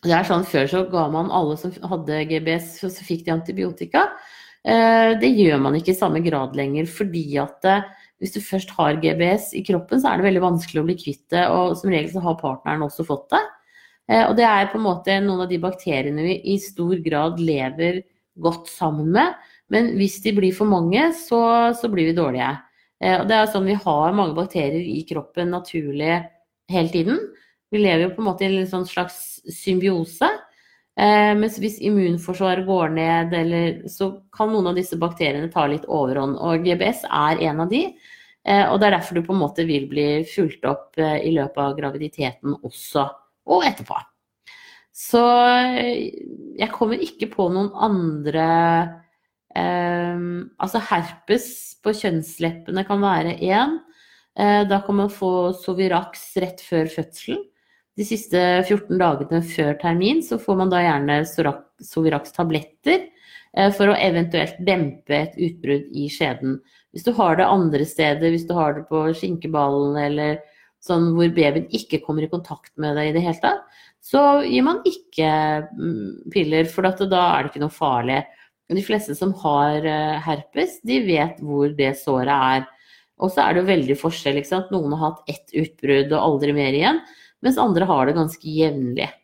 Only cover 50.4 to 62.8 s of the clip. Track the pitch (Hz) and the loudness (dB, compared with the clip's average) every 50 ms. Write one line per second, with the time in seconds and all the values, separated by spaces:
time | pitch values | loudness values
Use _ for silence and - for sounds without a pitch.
50.4 | 180 - _ _ - 190 - 226 208 - 214 175 170 - - - _ - 202 240 | -10 -12 _ _ -8 -4 -4 -6 -4 -2 -2 -2 -2 -4 -12 -18 _ 0 0 0
51.4 | - - - - - - - _ _ 208 214 214 - 202 170 160 156 160 - - | 0 -6 -14 -16 -16 -18 -20 _ _ -4 -4 -2 -2 -2 -2 -2 -4 -6 -8 -4
52.4 | 170 165 170 170 - - 180 190 190 190 202 202 202 202 185 165 160 170 165 160 | -4 -4 -4 -6 -10 -6 -4 -4 -2 -2 0 0 2 2 2 2 0 -2 -4 -4
53.4 | 165 185 190 208 247 294 320 320 - _ _ _ _ _ _ _ _ _ _ - | -2 0 2 2 2 0 -2 -6 -8 _ _ _ _ _ _ _ _ _ _ 0
54.4 | 202 208 208 208 208 196 196 196 196 - 202 202 196 208 202 - 196 185 180 185 | 2 4 4 4 4 2 2 0 0 0 0 0 0 0 -2 -2 -2 0 2 2
55.4 | 180 180 185 180 - - 185 180 190 185 180 170 180 - - - - - - 196 | 2 0 -2 -4 -6 -6 -2 0 0 2 2 0 -2 -4 -14 -18 -18 -6 -4 -4
56.4 | 185 180 - - - - 180 165 160 160 160 - 156 - - - - - - 392 | -4 -4 -8 -14 -10 -4 -2 0 0 -2 -4 -6 -8 -8 -10 -18 -10 -8 -8 -8
57.4 | 403 _ _ _ _ _ _ _ _ _ _ - 208 208 226 208 214 - - 180 | -8 _ _ _ _ _ _ _ _ _ _ -8 -6 -4 -4 -6 -4 -2 0 2
58.4 | 180 180 180 180 185 185 208 202 202 - 175 185 185 175 147 139 143 - 165 165 | 2 4 4 2 2 2 0 0 0 -2 0 2 2 2 2 0 -2 -2 0 -2
59.4 | 170 165 - - 156 147 147 147 - 175 165 175 185 214 285 330 320 - 233 226 | -2 -2 -2 -2 0 0 0 -2 -2 0 0 2 2 2 2 0 -2 -2 -6 -6
60.4 | - - 196 185 185 185 185 180 175 170 156 139 143 143 147 147 156 165 - - | -2 -2 0 2 2 2 2 2 2 2 2 2 2 2 0 0 0 -2 -2 -2
61.4 | 160 147 139 - - _ _ _ - - - 160 160 160 151 143 - - - - | 0 0 -2 -4 -10 _ _ _ -20 -8 -4 0 2 2 0 0 -4 -8 -4 -4
62.4 | 175 170 160 151 151 - _ _ | -2 0 0 -2 -4 -6 _ _